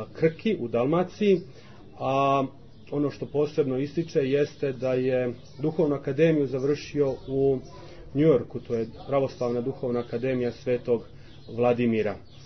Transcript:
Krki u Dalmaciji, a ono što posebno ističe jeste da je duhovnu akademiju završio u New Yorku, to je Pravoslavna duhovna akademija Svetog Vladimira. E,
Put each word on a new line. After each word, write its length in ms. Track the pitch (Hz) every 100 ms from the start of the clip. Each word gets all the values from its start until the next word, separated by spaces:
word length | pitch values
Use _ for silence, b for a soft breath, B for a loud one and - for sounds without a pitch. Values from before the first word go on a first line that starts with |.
| 107
Krki 440 | - 160 160 226 196
u 80 | 117
Dalmaciji, 760 | 117 131 165 180 - 208 185 - B B B B -
a 460 | 131 135 139 139 135 - - - -
ono 200 | 147 143
što 140 | - 123
posebno 520 | 143 151 156 135 127
ističe 420 | 143 175 165 160
jeste 540 | 135 139 147 - 139
da 200 | 123 127
je 400 | 127 127 127 123 117 - -
duhovnu 360 | 151 160 151 139
akademiju 520 | 143 135 165 156 135
završio 680 | 131 135 147 - 143 135 123 -
u 320 | 135 139 131 - B B B B 135
New 120 | 156
Yorku, 320 | 127 117 117
to 160 | - 113
je 120 | 113 - -
Pravoslavna 540 | 139 131 - 123 120
duhovna 380 | 123 135 127 120
akademija 520 | 120 120 131 127 120
Svetog 520 | 113 127 123 127 117 - B B B B
Vladimira. 640 | 113 120 120 120 110 104
E, 60 | 92 - B